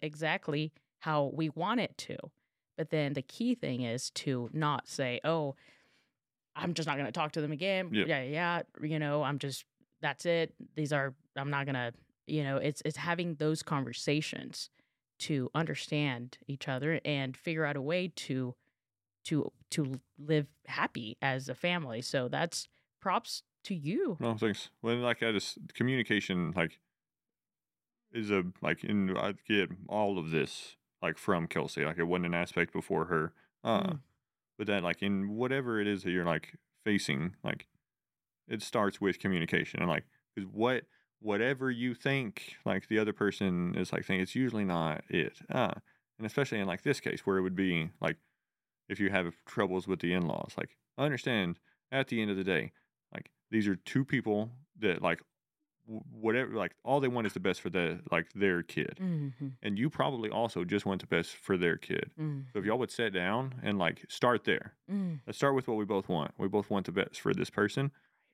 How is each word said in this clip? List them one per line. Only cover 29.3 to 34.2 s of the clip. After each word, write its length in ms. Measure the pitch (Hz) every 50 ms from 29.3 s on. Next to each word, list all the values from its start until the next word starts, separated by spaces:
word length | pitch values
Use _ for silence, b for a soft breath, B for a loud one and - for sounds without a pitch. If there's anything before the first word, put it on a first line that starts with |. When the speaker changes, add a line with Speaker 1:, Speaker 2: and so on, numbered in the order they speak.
| 98 - -
Speaker 2:
get 240 | - 107 101 90 85 90 92 - -
all 300 | 101 107 107 101 98 92
of 120 | 80 80
this, 460 | 80 78 67 - - - - - - - _ _ _ _ -
like, 160 | 85 80 -
from 280 | - - 95 85 82
Kelsey. 380 | 82 - 82 73 - - - 73
Like, 140 | 78 80 85
it 60 | 82
wasn't 220 | 85 90 90 87
an 80 | 87 85
aspect 380 | 87 87 - - 85 82 - -
before 340 | 85 - - - 78 82
her. 260 | 85 87 80 78 82 - b b b b _ -
Uh, 200 | 113 113 104 196
Speaker 1:
Mm. 180 | 185 160 139 - _ _ _